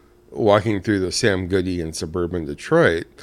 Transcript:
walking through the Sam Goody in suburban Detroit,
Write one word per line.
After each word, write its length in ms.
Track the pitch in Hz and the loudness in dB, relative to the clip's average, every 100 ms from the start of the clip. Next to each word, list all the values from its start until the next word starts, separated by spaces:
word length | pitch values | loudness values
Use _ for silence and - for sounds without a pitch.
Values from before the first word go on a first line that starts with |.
| _ _ _ | _ _ _
walking 500 | - 113 104 113 101 | -2 4 4 4 -2
through 200 | 98 101 | 0 0
the 100 | 90 | 0
Sam 360 | - 117 92 90 | 0 0 0 0
Goody 320 | 95 90 87 | -2 0 -4
in 120 | 80 | -6
suburban 520 | 80 85 87 87 90 76 | -8 -8 -4 -4 -4 -6
Detroit, 600 | 73 - 160 131 85 - - | -10 0 2 4 2 -4 -12